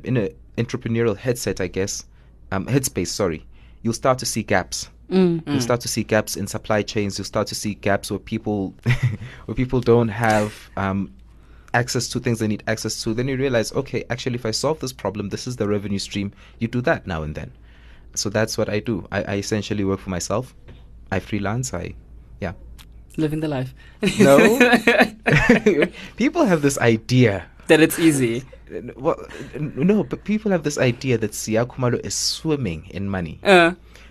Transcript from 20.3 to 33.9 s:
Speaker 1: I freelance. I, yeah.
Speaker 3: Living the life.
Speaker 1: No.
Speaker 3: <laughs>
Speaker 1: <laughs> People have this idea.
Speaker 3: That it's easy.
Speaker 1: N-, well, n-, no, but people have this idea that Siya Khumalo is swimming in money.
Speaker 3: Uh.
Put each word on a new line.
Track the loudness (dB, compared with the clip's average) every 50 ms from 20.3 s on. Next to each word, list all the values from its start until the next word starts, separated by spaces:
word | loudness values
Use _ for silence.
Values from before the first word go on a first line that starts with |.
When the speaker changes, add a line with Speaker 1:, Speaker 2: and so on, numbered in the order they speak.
| -4 -4 -4 -6 -12 -20 -20 -20 -20 -20 -20 -20 -20 -14 -8 -4
Speaker 1:
I | -4 -4
freelance. | -4 -4 -4 -4 -2 -2 -4 -4 -4 -6
I, | -6 -8 -8 -8 -12 -14 -20 -20 -20 -20 -20 -18 -12 -8
yeah. | -8 -8 -8 -10 -16 -20 -20 -20 -20 -20 -20 -20 -20 -12 -6
Speaker 3:
Living | -4 -2 -2 -2 -2
the | -4 -4
life. | -4 -4 -4 -6 -10 -16 -20 -20 -8 -2 -2 0 4 6
Speaker 1:
No. | 8 8 10 10 8 8 6 6
Speaker 3:
<laughs> | 6 6 6 4 4 4 4 4 4 2 0 -4 0
Speaker 1:
<laughs> | 2 4 4 6 6 6 6 6 4 4 4 2 0 -2 -10 -18 -8 -2
People | 0 0 2 2 2 4
have | 4 4 4
this | 4 2 2 4
idea. | 4 4 4 4 2 2 4 6 6 6 4 0 -6 -12 -18 -4 2 6
Speaker 3:
That | 6 6
it's | 6 6 4 4
easy. | 4 4 4 4 2 0 -2 -4 -8 -12 -18 -20 -18 -14
Speaker 1:
N-, | -12 -12 -12 -12 -10
well, | -4 -2 -2 -2 -4 -6 -14 -14 -16 -14 -12 -8
n-, | -8 -8 -6 -2
no, | 0 2 2 4 2 0
but | -2 -6 -8 -4
people | -2 -2 -2 0 0
have | -2 0 -2
this | -2 -2 0
idea | 0 0 0 0 0 0 0 0
that | 0 -4
Siya | -6 -6 -4 -2 0 0 0
Khumalo | -2 -4 -2 -2 0 0 -2 -4
is | -6 -6
swimming | -4 -4 -4 -4 -4 -2 -2 -2 -2 -2 -4 -6 -6 -10 -12
in | -10 -8 -6 -4
money. | -4 -4 -4 -6 -8 0
Speaker 3:
Uh. | 4 6 8 8 8 6 2 -4 -12 -20